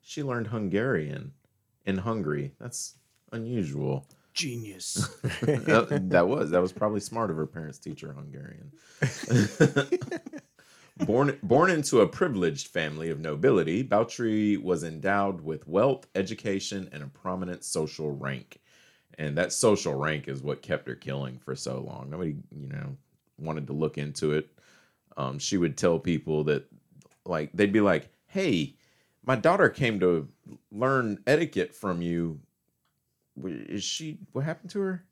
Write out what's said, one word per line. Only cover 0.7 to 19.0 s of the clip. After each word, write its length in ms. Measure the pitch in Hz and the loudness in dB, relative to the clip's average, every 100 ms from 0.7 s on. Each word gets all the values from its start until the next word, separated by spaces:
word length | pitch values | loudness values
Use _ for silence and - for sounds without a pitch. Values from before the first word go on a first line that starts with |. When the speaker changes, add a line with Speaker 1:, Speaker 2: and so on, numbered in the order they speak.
| 95 127 101 76 69 - - _ _ _ _ - | 2 2 0 -2 -8 -12 -18 _ _ _ _ -4
Speaker 1:
in 140 | 95 | -2
Hungary. 520 | 104 113 78 73 69 - | -2 -2 -2 -2 -4 -10
That's 360 | 123 - - - _ _ _ | -12 -10 -12 -14 _ _ _
unusual. 760 | 113 113 120 82 71 67 69 - _ _ | -8 -4 -2 -2 -2 -2 -4 -6 _ _
Speaker 2:
Genius. 760 | - 147 120 107 92 - - - - | -6 -4 -6 -10 -10 -6 -4 -4 -4
Speaker 1:
<laughs> 180 | 110 - | -6 -2
That, 640 | 147 139 - 110 - 143 92 | 0 0 4 4 4 0 4
that 180 | 92 90 | 6 6
was, 220 | 139 76 | 2 2
that 120 | 87 | 2
was 100 | 92 | 2
probably 260 | - 107 104 | 0 0 0
smart 300 | - 113 110 | -4 -4 -2
of 80 | 78 | -2
her 80 | 76 | -4
parents 320 | 82 76 69 | -6 -12 -12
to 120 | - | -12
teach 100 | 76 | -12
her 120 | 73 | -12
Hungarian. 580 | 69 71 98 - - 143 - _ - | -14 -14 -14 -16 -16 -20 -20 _ -2
<laughs> 1000 | 131 - - 120 104 - 151 143 139 359 - - - 294 _ _ _ - - - 285 | -2 -2 2 4 4 4 4 4 0 -2 -4 -10 -10 -18 _ _ _ -20 -20 -6 2
Born, 340 | 113 143 - | 4 4 0
born 300 | 92 131 185 | 4 6 6
into 300 | 165 139 127 | 4 4 6
a 60 | 101 | 6
privileged 600 | - 180 107 87 71 - | 4 0 2 0 0 -4
family 420 | 90 78 76 82 | -2 -2 -4 -6
of 100 | 76 | -4
nobility, 640 | 80 73 87 107 78 92 | -4 2 4 4 4 0
Bouchery 800 | 127 101 113 - 117 107 104 101 | 2 2 2 -2 0 2 2 2
was 220 | 90 85 | 2 0
endowed 580 | 82 78 95 101 101 92 | -2 -2 2 2 2 -2
with 260 | 78 76 - | -6 -8 0
wealth, 380 | 90 127 135 - 95 | 2 4 2 -4 -4
education, 720 | 95 - 107 98 - 98 92 | -4 -4 -4 -4 -4 -8 -8
and 100 | 76 | -12
a 60 | 71 | -14
prominent 560 | - 92 92 92 90 | -10 -6 -6 -6 -8
social 480 | - 85 78 - 76 | -6 -4 -4 -4 -6
rank. 480 | 69 67 65 - - _ _ _ _ | -4 -6 -8 -10 -20 _ _ _ _